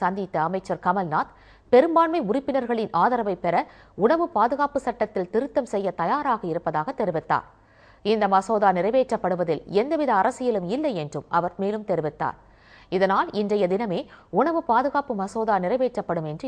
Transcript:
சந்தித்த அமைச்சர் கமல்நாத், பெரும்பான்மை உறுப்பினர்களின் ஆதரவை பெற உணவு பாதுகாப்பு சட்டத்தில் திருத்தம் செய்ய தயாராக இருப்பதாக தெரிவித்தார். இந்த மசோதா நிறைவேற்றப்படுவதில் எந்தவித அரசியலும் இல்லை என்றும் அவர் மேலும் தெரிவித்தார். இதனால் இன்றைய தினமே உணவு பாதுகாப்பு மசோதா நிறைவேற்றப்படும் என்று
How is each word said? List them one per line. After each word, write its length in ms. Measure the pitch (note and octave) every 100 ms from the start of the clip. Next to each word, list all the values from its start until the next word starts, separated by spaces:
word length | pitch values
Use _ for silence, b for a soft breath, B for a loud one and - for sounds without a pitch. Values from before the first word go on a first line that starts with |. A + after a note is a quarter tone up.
சந்தித்த 340 | F3+ G3 F#3 E3 D#3+
அமைச்சர் 360 | F#3 - E3
கமல்நாத், 480 | F3+ F#3+ F3 D3+ C#4 b b b _
பெரும்பான்மை 480 | B3 E4 E4 E4 E4+ G3+
உறுப்பினர்களின் 600 | B3+ C4+ C4+ A#3 A#3 G#3+ E3
ஆதரவை 340 | G3+ B3 G#3 F#3
பெற 120 | F3 E3+ - B B -
உணவு 200 | G3+ D#4+ E4+ G#3
பாதுகாப்பு 420 | A#3 C#4 C#4+ C#4+ -
சட்டத்தில் 440 | - G#3+ G3 F3+
திருத்தம் 380 | A3 B3+ D4+ A#3+
செய்ய 180 | G#3 G3 -
தயாராக 400 | E3+ C#4 D4 F#3+ F3
இருப்பதாக 400 | D#3+ E3+ D#3 D#3 F3+
தெரிவித்தார். 460 | G3+ D#3 - D3 - _ b b b b G3+
இந்த 120 | A3 G3+
மசோதா 340 | F#3+ F#3+ A3 G3+ F3+
நிறைவேற்றப்படுவதில் 840 | F#3+ C4 B3 A3 F#3 F3+ E3 D3+ - F#3
எந்தவித 300 | C4+ D#4+ C#4 F#3+
அரசியலும் 460 | G#3 B3+ B3 G#3+ F3 B3+
இல்லை 160 | D#4 F#3+
என்றும் 240 | D3 D3 - E3+
அவர் 180 | F3 -
மேலும் 260 | G3 A3 G#3
தெரிவித்தார். 480 | E3+ D3+ - D3 - b b b b b F#3+
இதனால் 320 | F#3+ G3+ E4+ G#3
இன்றைய 260 | G#3 G#3 F3+
தினமே 280 | F#3+ A#3 F3+ D4 B B F3
உணவு 220 | D4 E4 -
பாதுகாப்பு 440 | A#3 C4 C#4+ - G#3
மசோதா 360 | F#3+ A#3 A3 G3+
நிறைவேற்றப்படும் 600 | F3+ A#3+ B3+ A3+ F#3 E3+ D#3
என்று 140 | D#3